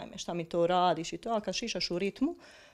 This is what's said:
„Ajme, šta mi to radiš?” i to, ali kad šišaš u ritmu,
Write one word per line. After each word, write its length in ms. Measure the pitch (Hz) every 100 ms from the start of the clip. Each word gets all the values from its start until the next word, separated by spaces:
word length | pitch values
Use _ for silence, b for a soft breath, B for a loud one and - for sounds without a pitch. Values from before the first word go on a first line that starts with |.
„Ajme, 160 | - -
šta 160 | -
mi 120 | 175 165
to 220 | 175 170
radiš?” 460 | 180 180 165 170
i 40 | 170
to, 120 | 226
ali 120 | 226
kad 120 | 208 185
šišaš 360 | 233 180 -
u 80 | 175
ritmu, 360 | 196 - 285 349 B B B